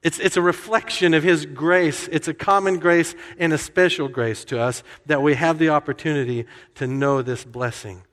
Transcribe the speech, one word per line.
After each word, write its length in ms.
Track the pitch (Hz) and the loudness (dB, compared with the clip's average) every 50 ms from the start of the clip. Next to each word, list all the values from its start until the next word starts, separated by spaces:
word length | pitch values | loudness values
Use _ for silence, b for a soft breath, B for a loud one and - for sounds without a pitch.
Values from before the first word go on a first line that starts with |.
| - | 0
It's, 140 | 165 - - | -2 -2 0
it's 180 | 220 190 - | -2 0 0
a 40 | 185 175 | 2 2
reflection 720 | 180 170 - - 208 220 220 - - - - 185 175 160 | 2 0 0 -4 -2 -2 -2 -2 -4 -4 0 2 4 4
of 80 | 160 151 | 4 4
his 240 | 185 175 160 151 | 4 2 2 0
grace. 600 | 151 143 127 147 170 180 180 180 156 139 - - - | -6 -10 -4 0 2 2 4 2 2 -2 -4 -8 -4
It's 160 | 160 156 - | -4 -4 -4
a 60 | 165 156 | -4 -8
common 420 | - - - 196 196 196 190 190 | -4 0 2 2 2 2 2 -2
grace 380 | 175 156 175 170 170 165 165 - B B B B B | 2 2 4 4 4 2 0 -4 B B B B B
and 120 | 175 165 | 0 0
a 60 | 156 | 0
special 500 | 147 - - - 180 185 175 - - 147 | 0 -4 -4 2 2 2 2 2 -2 -4
grace 380 | 135 127 131 120 113 110 - - | -6 -4 -2 -2 -2 -4 -6 -8
to 160 | - 135 120 | -6 -4 -2
us 220 | 117 123 120 - B B B B B | -2 -2 -2 -4 B B B B B
that 160 | 143 151 139 139 | -2 0 2 4
we 100 | 151 143 | 2 2
have 240 | 123 165 165 165 | 4 2 0 2
the 120 | 156 160 160 | 2 2 2
opportunity 760 | 151 147 - - 135 - - 160 151 143 131 120 123 117 117 B B B B B B | 2 2 0 -2 -10 -6 -4 -2 -2 -2 -2 -2 -4 -6 -6 B B B B B B
to 100 | - 139 | -8 -6
know 380 | 127 131 135 139 143 139 135 123 | -4 -2 0 0 2 2 0 0
this 200 | 127 123 113 - | -4 -6 -8 -8
blessing. 600 | 127 113 123 123 120 113 - - 104 95 90 92 _ | -14 -8 -6 -6 -6 -6 -8 -14 -16 -16 -16 -20 _